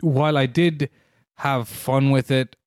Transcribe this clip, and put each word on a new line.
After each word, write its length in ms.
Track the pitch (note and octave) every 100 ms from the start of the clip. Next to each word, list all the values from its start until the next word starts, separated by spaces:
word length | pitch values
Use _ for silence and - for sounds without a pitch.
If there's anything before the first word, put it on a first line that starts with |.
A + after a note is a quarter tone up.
while 360 | E3 C3+ D3+ D3
I 80 | C3
did 420 | C#3+ E3+ D3+ C#3+ _ _ _ _ -
have 320 | C#3+ C3+ A2+
fun 420 | - - C3+ C3+
with 200 | C3+ B2
it, 260 | C3 B2 _